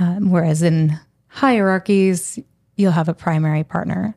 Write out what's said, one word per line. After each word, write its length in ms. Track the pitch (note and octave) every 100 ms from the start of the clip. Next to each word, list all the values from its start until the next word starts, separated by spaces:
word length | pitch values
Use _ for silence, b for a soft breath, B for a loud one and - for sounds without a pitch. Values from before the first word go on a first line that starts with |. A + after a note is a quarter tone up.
Um, 300 | F3 F3+ G3
whereas 320 | F3+ E3 D#3
in 360 | E3+ D#3+ D#3 D#3 - _ _
hierarchies, 1120 | - C#4 A#3+ G3 F#3 F#3 G3 F#3+ F3+ - - - _ _ -
you'll 160 | G3
have 160 | E3 D#3+
a 60 |
primary 480 | D#3+ - D#3 D#3 D3+
partner 500 | D#3 E3 - F3+ G#3